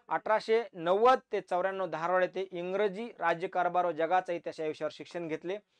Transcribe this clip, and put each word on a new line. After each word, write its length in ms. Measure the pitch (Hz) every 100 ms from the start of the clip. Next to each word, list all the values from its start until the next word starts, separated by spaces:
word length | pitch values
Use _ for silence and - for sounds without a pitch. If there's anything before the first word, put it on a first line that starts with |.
| -
अठराशे 560 | 160 - 214 - 226 220
नव्वद 460 | 185 165 196 240 262 -
ते 80 | 202
चौऱ्याण्णव 460 | - 180 185 190 180
धारवाड 360 | 156 175 185
येथे 260 | 180 - 190
इंग्रजी 560 | 175 180 196 208 185 233 -
राज्यकारभार 680 | 170 170 156 185 175 180 180
व 40 |
जगाचा 420 | 156 160 185 180
इतिहास 280 | 170 165 156
या 60 | 156
विषयावर 280 | 143 151
शिक्षण 340 | - 147 175 165
घेतले. 300 | 156 165 202 _